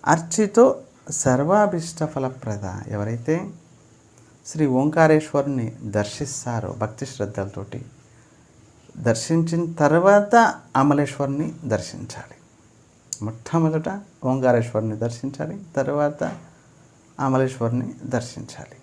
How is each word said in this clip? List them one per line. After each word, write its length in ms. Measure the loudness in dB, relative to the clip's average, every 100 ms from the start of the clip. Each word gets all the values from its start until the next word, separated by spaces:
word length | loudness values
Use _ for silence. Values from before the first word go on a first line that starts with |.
| 4
అర్చితో 760 | 2 2 0 2 6 6 4 -8 _ -10
సర్వాభీష్ట 920 | -2 2 2 4 4 4 0 -6 -6
ఫలప్రద. 840 | -6 -4 -6 -6 -8 -6 -6 -8 -8
ఎవరైతే 600 | -6 -4 -6 -2 -2 -4 -14 _ _ _ _ _ _ _ _ -12
శ్రీ 200 | 0 2
ఓంకారేశ్వరుని 1080 | 4 2 4 6 6 4 -2 0 -2 -4 -8
దర్శిస్తారో 920 | -4 -2 -2 -4 -8 -8 -6 -4 -6
భక్తి 340 | -6 -6 -6 -12
శ్రద్ధలతోటి, 800 | -6 -6 -4 -8 -8 -12 -12 -14 -20 _ _ _ _ _ _ _ _ _ -6
దర్శించిన 760 | -2 -2 2 0 2 0 -4
తర్వాత 800 | 2 4 6 6 6 6 6 6 2 -2 2
అమలేశ్వరుని 760 | 4 4 0 -2 -4 -2 -4 -6
దర్శించాలి. 680 | -2 -2 -2 -12 -12 -14 -16 -20 _ _ _ _ _ _ _ -8
మొట్టమొదట 760 | -8 -10 -4 0 2 0 -4 -8 -12 _
ఓంకారేశ్వరుని 720 | -2 2 4 4 2 -2 -4 -4
దర్శించాలి, 640 | -6 -4 -10 -8 -10 -10 -8 -4
తర్వాత 600 | -2 0 -2 -2 -8 -8 -18 _ _ _ _ _ _ -4
అమలేశ్వరుని 760 | 0 2 0 0 -2 -2 -4 -10
దర్శించాలి. 720 | -6 -4 -6 -12 -14 -16 -18 -20